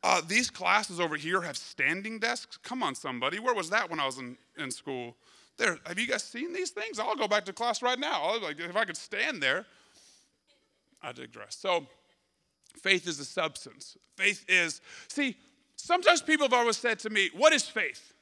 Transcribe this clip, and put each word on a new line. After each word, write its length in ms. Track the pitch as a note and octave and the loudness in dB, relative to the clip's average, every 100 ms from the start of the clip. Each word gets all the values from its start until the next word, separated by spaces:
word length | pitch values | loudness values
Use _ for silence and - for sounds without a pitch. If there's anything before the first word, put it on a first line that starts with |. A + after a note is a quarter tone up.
Uh, 160 | F#3 F#3 | 4 2
these 280 | E3 G#3 A#3+ | 4 2 2
classes 520 | - F3+ G3+ G#3+ F3 | -2 4 4 4 -2
over 160 | E3+ D3+ | -2 -2
here 240 | D3 F#3 | 0 0
have 160 | F3 C#3+ | 0 -8
standing 640 | - - C3+ F3 G3+ A3 | -12 -2 0 0 -4 -4
desks. 360 | A3+ A#3+ - - | -2 -2 -6 -16
Come 260 | - B3+ | -10 -4
on, 100 | F#3+ | -4
somebody. 460 | C3 D3 B2 B2+ F3+ | -4 -6 -2 -2 -2
Where 120 | A#3+ | -2
was 160 | A3+ E3 | 0 0
that 200 | G#3 F#3+ | -2 -2
when 80 | D#3+ | -2
I 80 | C#3 | -4
was 120 | B2+ | -4
in, 200 | B2 B2+ _ - | -12 -14 _ -10
in 140 | C#3+ | -8
school? 460 | B2 - C3 A#2+ A#2+ _ - _ - | -8 -8 -8 -8 -12 _ -20 _ 0
There, 200 | A3+ E3 D#3 | 0 0 -6
have 120 | F3+ | -4
you 80 | B3 | -2
guys 160 | A#3+ | -2
seen 300 | - A#3+ D#4+ | -4 -8 -8
these 180 | F4 F#4 | -6 -6
things? 300 | - G#4+ D4+ | -6 -10 -6
I'll 160 | G#3+ F#4 | -4 -2
go 100 | G#3+ | 2
back 180 | G#3 F#3 | 2 0
to 60 | |
class 300 | F#3+ A#3 A3+ | -4 -2 0
right 160 | B3 B3+ | 0 0
now. 240 | C#4+ B3+ | -2 0
I'll, 180 | D3+ A3+ | 0 -2
like, 200 | F#3 D3 | -4 -8
if 160 | E3+ F3+ | -4 -2
I 80 | |
could 120 | A3 D#3+ | -2 -4
stand 460 | - G#3 C4 A#3+ | -8 -4 -2 0
there. 240 | C3+ D3 A3 - _ - - _ _ _ _ _ _ _ _ _ | 2 0 -2 -20 _ -20 -20 _ _ _ _ _ _ _ _ _
I 120 | - | -14
digress. 440 | A#2+ B2 A2 G#2 - | -14 -16 -16 -16 -8
So, 300 | G3 F3 C#3 _ _ _ _ _ _ _ _ - | 0 0 -2 _ _ _ _ _ _ _ _ -8
faith 260 | F#3+ F#3+ E3+ | 2 2 2
is 120 | D3 | -6
the 60 | |
substance. 720 | C#3 - D#3+ - B2+ G#2+ - - _ - | -6 -4 -4 -4 -16 -18 -20 -20 _ 0
Faith 280 | F#3+ G3 - | 0 0 2
is, 320 | F#3 E3+ C#3+ - - - | 4 4 -2 -12 -20 -10
see, 300 | - C#4 - _ _ _ - | -2 -2 -2 _ _ _ -18
sometimes 460 | - F4+ F4+ F4 | 0 4 6 6
people 220 | - D#4 | 4 2
have 80 | C#4+ | 4
always 240 | A#3+ A#3 A3 | 4 2 2
said 220 | A#3+ A3 | 0 -2
to 100 | A3 | -2
me, 200 | G#3+ F#3+ | 2 2
"What 180 | E3+ D4+ | 6 6
is 160 | D4+ - | 6 2
faith? 460 | - E3 - - _ | -2 -4 -6 -18 _